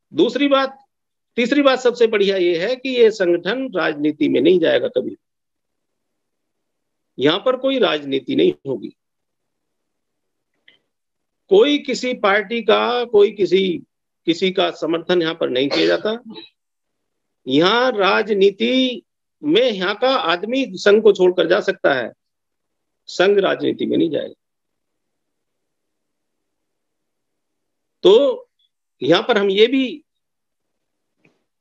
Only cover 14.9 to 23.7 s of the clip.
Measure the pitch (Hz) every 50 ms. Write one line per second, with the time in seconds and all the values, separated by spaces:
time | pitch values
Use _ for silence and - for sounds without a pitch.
14.9 | 170 170 170 - 180 180 165 160 165 165 170 139 127 127 139 143 - 160 160 170
15.9 | 175 170 175 214 220 240 262 226 - 427 - - _ _ _ _ _ _ _ _
16.9 | _ _ _ _ _ _ _ _ _ _ _ 131 131 143 165 185 220 240 247 262
17.9 | 240 208 190 185 208 220 220 196 220 196 190 202 196 - 226 240 254 262 262 254
18.9 | 247 - - _ _ _ _ _ _ _ - 147 160 208 254 254 214 185 185 185
19.9 | 214 202 247 254 269 240 160 160 170 175 185 214 247 269 262 208 190 175 - 202
20.9 | 202 220 214 220 196 - 185 185 180 185 165 165 175 208 202 - 185 - - 180
21.9 | 143 131 117 104 - _ _ _ _ _ _ _ _ _ _ _ _ _ _ _
22.9 | _ _ _ - - - 175 196 202 202 190 160 156 143 147 135